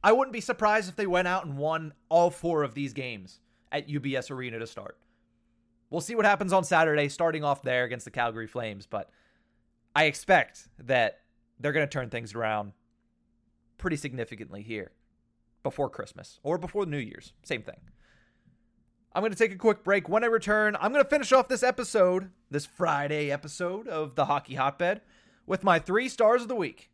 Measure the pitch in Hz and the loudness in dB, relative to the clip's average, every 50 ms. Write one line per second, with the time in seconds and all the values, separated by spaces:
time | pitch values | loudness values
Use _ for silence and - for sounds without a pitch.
0 | - 196 220 247 269 262 233 233 190 - 247 - 220 208 208 220 208 180 175 - | 6 6 6 6 4 -2 -4 -10 -4 -4 -4 0 2 2 2 2 0 -4 -6 -4
1 | 208 190 180 180 185 180 180 190 151 160 139 139 143 156 160 160 160 156 - _ | -2 0 2 2 2 2 0 -2 -4 -6 -6 -4 -2 -2 -2 -2 -4 -8 -16 _
2 | _ _ 160 170 175 175 175 - - 170 170 156 147 135 113 143 143 135 113 139 | _ _ 4 4 4 4 2 -2 -2 0 0 0 0 -2 -2 -6 -8 -8 -8 -8
3 | 131 127 117 101 92 90 - _ _ _ _ _ _ _ - 147 147 147 147 147 | -10 -10 -10 -12 -14 -18 -20 _ _ _ _ _ _ _ -6 -6 -6 -4 -6 -6
4 | 131 143 131 131 123 - 143 127 127 123 113 113 113 113 - - 101 95 - _ | -4 -2 -4 -4 -4 -4 -8 -10 -8 -8 -8 -10 -10 -10 -12 -14 -14 -16 -18 _
5 | _ _ _ _ _ _ _ _ _ _ _ _ _ _ _ _ _ _ - 262 | _ _ _ _ _ _ _ _ _ _ _ _ _ _ _ _ _ _ -8 -6
6 | - - 240 226 208 208 208 - 208 185 190 190 175 - 185 165 160 160 151 151 | -6 -4 -2 2 4 4 4 4 2 2 2 2 2 4 4 4 4 4 4 2
7 | 147 143 143 - 170 165 160 160 147 143 139 135 - 135 127 127 123 117 123 120 | 0 0 -2 0 0 0 0 0 0 -2 -2 -2 -2 -2 0 0 0 -2 -4 -10
8 | - - - 123 120 117 113 113 113 107 - 123 117 110 104 98 95 _ - 104 | -10 -10 -4 -2 -2 -2 -2 -6 -10 -8 -8 -6 -6 -6 -8 -10 -14 _ -8 -8
9 | 95 _ _ _ _ _ _ _ _ _ _ _ _ _ _ _ _ _ _ 147 | -8 _ _ _ _ _ _ _ _ _ _ _ _ _ _ _ _ _ _ 2
10 | 156 151 139 - - - 190 165 120 - _ - - - _ - 135 120 135 123 | 2 2 0 -4 2 4 4 4 4 2 _ -20 -20 -20 _ -20 -4 0 2 2
11 | 117 107 - _ _ _ _ _ _ _ _ _ - 147 147 160 151 143 - 143 | 2 2 0 _ _ _ _ _ _ _ _ _ -6 -2 0 0 -2 -2 -4 -6
12 | 127 113 - 120 117 107 98 117 117 110 107 107 104 101 98 _ _ _ _ _ | -8 -6 -8 -8 -10 -8 -8 -4 -2 -2 -2 -2 -4 -8 -12 _ _ _ _ _
13 | _ _ _ _ _ _ _ _ _ _ _ _ _ _ _ _ - 185 160 143 | _ _ _ _ _ _ _ _ _ _ _ _ _ _ _ _ -4 -4 -4 -4
14 | - 143 120 127 117 - - 104 110 65 78 101 104 110 117 107 95 - _ _ | -6 -8 -8 -8 -8 -8 -10 -16 -16 -16 -16 -18 -12 -10 -10 -10 -10 -12 _ _
15 | _ _ _ _ _ _ _ _ _ _ _ _ _ 139 - - 143 127 - - | _ _ _ _ _ _ _ _ _ _ _ _ _ -8 -2 -2 -4 -4 -4 -8
16 | - - - - - - - _ _ 143 165 180 160 - - 208 202 170 147 143 | -14 -14 -14 -20 -20 -20 -20 _ _ -2 -2 -2 -4 -6 -4 -4 -4 -2 -4 -6
17 | 123 107 - - - - _ _ _ - 147 117 - - - - - - - _ | -6 -8 -12 -16 -20 -20 _ _ _ -8 -8 -8 -8 -12 -18 -18 -20 -20 -20 _
18 | _ _ _ _ _ _ _ _ _ _ _ _ _ _ _ _ _ _ _ _ | _ _ _ _ _ _ _ _ _ _ _ _ _ _ _ _ _ _ _ _
19 | _ _ _ 165 202 226 202 - 233 214 196 185 214 226 208 208 - 190 196 202 | _ _ _ -2 -2 -2 0 0 0 0 0 2 2 2 2 2 0 0 0 0
20 | - - 180 220 233 233 226 226 - 202 214 214 214 214 208 - 165 214 254 294 | 0 2 0 2 2 2 0 0 0 2 2 2 2 0 0 0 -2 2 4 4
21 | 269 277 294 294 269 - 262 262 254 - 262 214 247 247 254 - 247 - - 220 | 4 4 4 0 4 6 6 6 6 4 0 2 2 2 2 0 -4 -2 4 4
22 | 185 180 180 185 190 185 _ _ _ _ 139 147 143 - _ - 185 165 156 143 | 4 6 4 0 -4 -6 _ _ _ _ -6 -6 -6 -6 _ -2 0 0 0 0
23 | 143 143 151 151 151 143 139 143 147 151 - - 180 175 185 202 226 247 180 156 | 0 -2 -2 -2 -2 -2 -2 -4 -4 -10 -8 -6 -6 -6 -6 -6 -8 -6 -6 -6
24 | 156 143 127 - 143 - 143 143 - - 131 135 131 139 139 - 175 175 202 214 | -6 -4 0 0 2 2 2 -2 -2 -6 -4 0 0 0 0 0 0 0 0 -2
25 | _ _ _ _ _ _ _ _ _ - 185 185 - 202 175 165 - - 180 220 | _ _ _ _ _ _ _ _ _ -4 -4 0 4 4 4 4 2 0 0 0
26 | 254 262 - - 233 214 233 247 240 214 254 226 180 127 - - - _ | 0 -2 0 4 4 6 6 4 2 -2 -4 -4 -4 -4 -6 -12 -20 _